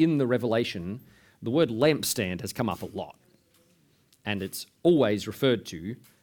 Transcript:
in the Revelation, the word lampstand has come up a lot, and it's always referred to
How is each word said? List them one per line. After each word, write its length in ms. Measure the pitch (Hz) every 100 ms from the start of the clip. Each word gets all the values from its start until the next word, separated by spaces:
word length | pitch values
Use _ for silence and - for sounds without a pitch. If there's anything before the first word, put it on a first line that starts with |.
in 160 | 160 151
the 80 | 123
Revelation, 720 | 123 117 113 120 98 87 117 - - _ _
the 80 | 113
word 220 | 139 151
lampstand 680 | 113 151 151 - - 92 90
has 120 | 98
come 160 | - 104
up 140 | 87
a 40 | 90
lot, 280 | 101 76 - _ _ _ _ _ _ _ _ _ _ 107
and 160 | 101
it's 240 | 95 - - _
always 460 | 170 165 117 104 107
referred 360 | - 135 113 -
to 280 | 82 90 135 - _